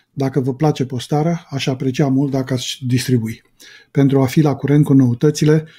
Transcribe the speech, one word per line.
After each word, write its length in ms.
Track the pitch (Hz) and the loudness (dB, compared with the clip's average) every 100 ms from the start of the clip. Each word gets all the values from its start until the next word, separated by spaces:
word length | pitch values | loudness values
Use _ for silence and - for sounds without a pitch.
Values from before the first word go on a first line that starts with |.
| _ | _
Dacă 280 | - 135 143 | -6 -4 -2
vă 160 | 127 127 | -2 0
place 300 | 151 147 127 | 0 0 -4
postarea, 600 | 127 - 147 160 170 - | -6 -4 -2 -2 -4 -6
aș 180 | 139 151 | -8 -6
aprecia 400 | 127 131 127 139 | -4 -4 -2 0
mult 240 | 131 143 | 0 0
dacă 220 | 135 131 | -2 -4
ați 260 | 127 - - 127 | -4 -6 -8 -2
distribui, 560 | 123 - 127 110 - _ _ - - _ | -2 0 -2 -2 -10 _ _ -20 -20 _
pentru 300 | - 139 135 | 0 2 2
a 40 | 127 | 2
fi 160 | 170 | 2
la 140 | 151 135 | 0 0
curent 300 | 135 147 147 | 2 2 4
cu 80 | |
noutățile, 760 | 135 127 120 151 151 151 156 156 | 4 2 2 0 2 2 2 -2